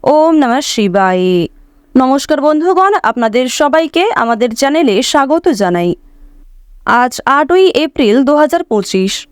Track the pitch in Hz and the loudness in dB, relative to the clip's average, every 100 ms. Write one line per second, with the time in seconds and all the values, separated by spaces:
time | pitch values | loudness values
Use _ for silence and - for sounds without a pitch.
0 | - 302 320 320 262 247 294 - 202 185 | 2 2 4 2 2 -2 -4 -2 -2 0
1 | 190 185 185 180 165 - _ _ _ 262 | 0 0 0 0 -2 -8 _ _ _ 0
2 | 262 269 - 302 294 302 349 370 381 415 | 2 0 -2 0 0 0 0 2 2 0
3 | - 226 226 220 254 - 294 311 330 330 | -2 -2 -2 0 -2 0 0 0 0 -2
4 | 392 - 233 233 240 226 269 302 285 196 | -2 -2 -2 -2 -2 -2 0 2 2 0
5 | 262 294 277 320 349 220 190 175 175 - | 0 0 0 0 0 0 -2 0 -2 -4
6 | - - - - - - - - - 240 | -10 -20 -20 -20 -20 -20 -20 -10 -2 0
7 | 247 - - 269 302 359 381 - 311 - | 0 -4 -2 0 2 2 2 2 -2 0
8 | 240 233 269 294 302 339 - 214 190 190 | 0 2 2 2 2 0 -2 -4 -2 -2
9 | 190 - - | -2 -6 -14